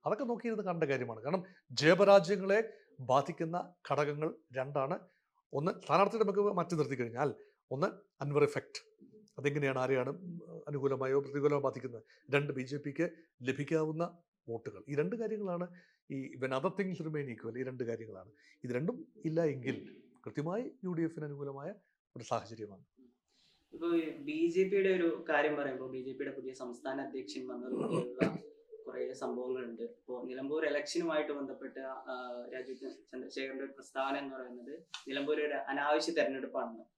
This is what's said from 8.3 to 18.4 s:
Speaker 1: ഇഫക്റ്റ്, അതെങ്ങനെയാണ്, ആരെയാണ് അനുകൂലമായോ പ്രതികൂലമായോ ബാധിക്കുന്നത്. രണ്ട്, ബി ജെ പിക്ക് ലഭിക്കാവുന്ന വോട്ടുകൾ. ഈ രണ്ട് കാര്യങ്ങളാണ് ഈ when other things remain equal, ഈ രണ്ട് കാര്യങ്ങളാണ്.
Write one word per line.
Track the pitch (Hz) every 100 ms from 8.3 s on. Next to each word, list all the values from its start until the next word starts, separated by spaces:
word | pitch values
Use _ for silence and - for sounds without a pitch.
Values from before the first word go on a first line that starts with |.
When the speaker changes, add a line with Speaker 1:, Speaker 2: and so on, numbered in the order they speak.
| 143
Speaker 1:
ഇഫക്റ്റ്, | 143 143 - - - _ - - - -
അതെങ്ങനെയാണ്, | 139 147 139 131
ആരെയാണ് | 127 135 127 165 185 170 - 165 -
അനുകൂലമായോ | 147 139 135 131 139
പ്രതികൂലമായോ | 135 139 143 143 139
ബാധിക്കുന്നത്. | 120 123 117 - - -
രണ്ട്, | 143 147
ബി | 131 127
ജെ | 143
പിക്ക് | 143 139 170 - - _
ലഭിക്കാവുന്ന | 123 - 139 160 156 156 170 - _ _ -
വോട്ടുകൾ. | 113 104 101 110
ഈ | 143
രണ്ട് | 170 220
കാര്യങ്ങളാണ് | 220 214 196 175 175 - - _ _
ഈ | 135 131 127
when | 131 131
other | 185 180
things | 190 175 160
remain | 151 139
equal, | 113 113 117
ഈ |
രണ്ട് | 131 127
കാര്യങ്ങളാണ്. | 117 113 113 95 95 -